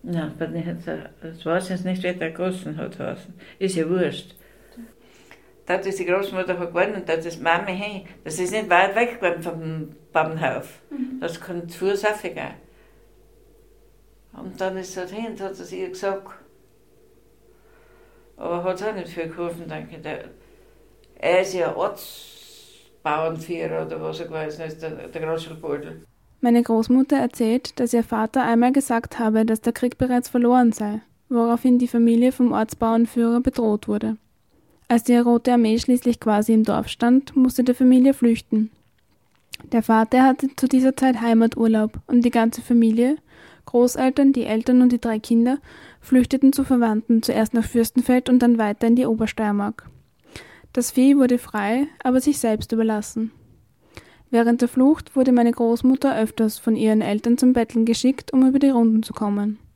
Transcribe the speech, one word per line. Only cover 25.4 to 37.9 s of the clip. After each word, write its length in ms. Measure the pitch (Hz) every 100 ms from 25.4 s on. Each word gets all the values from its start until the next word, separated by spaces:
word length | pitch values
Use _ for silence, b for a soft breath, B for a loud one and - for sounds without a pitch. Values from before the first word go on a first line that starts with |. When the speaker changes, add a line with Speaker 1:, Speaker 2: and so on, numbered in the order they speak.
| 160 160 160 143 147 160 _ _ _ _
Speaker 2:
Meine 180 | 240 233
Großmutter 540 | 233 226 226 254 269 277
erzählt, 640 | 247 - 220 247 - -
dass 140 | 240
ihr 100 | 233
Vater 400 | 226 220 220 269
einmal 280 | 233 233 247
gesagt 460 | 269 - 233 - -
habe, 280 | 226 220 226
dass 160 | 220
der 100 | 240
Krieg 240 | 240 247 -
bereits 320 | 254 247 247
verloren 440 | 247 240 254 233
sei, 280 | 220 208 214 _ _ _
woraufhin 480 | 240 233 233 254 247
die 100 | 240
Familie 440 | 233 233 233 254
vom 200 | 262 247
Ortsbauernführer 880 | 208 220 - 226 226 233 240 233 233
bedroht 480 | 247 247 226 208 -
wurde. 300 | 214 220 220 _ _ _ _ _ _ _
Als 180 | 233
die 120 | 240 240
Rote 380 | 240 233 247
Armee 240 | 247 220 226
schließlich 420 | - 247 247 233
quasi 320 | 226 208 214
im 120 | 220
Dorf 240 | 214 - 214
stand, 460 | - 240 262 277
musste 300 | 277 254 247
die 80 | 254
Familie 400 | 247 254